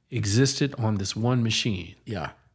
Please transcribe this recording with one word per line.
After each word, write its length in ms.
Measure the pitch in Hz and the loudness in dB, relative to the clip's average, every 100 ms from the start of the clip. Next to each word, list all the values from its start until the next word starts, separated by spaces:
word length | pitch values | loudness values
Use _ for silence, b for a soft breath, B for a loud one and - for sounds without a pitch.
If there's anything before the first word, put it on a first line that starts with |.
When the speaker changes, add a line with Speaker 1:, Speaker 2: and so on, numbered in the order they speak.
| - | -8
Speaker 1:
existed 600 | 120 104 110 135 - 139 - | -4 2 4 4 4 -2 0
on 160 | 113 101 | 0 0
this 200 | 98 110 | -2 -2
one 260 | 117 127 | 0 2
machine. 500 | 113 107 123 92 87 - - | 2 0 -2 -4 -6 -14 -8
Speaker 2:
Yeah. 240 | 95 73 - _ | -6 -8 -10 _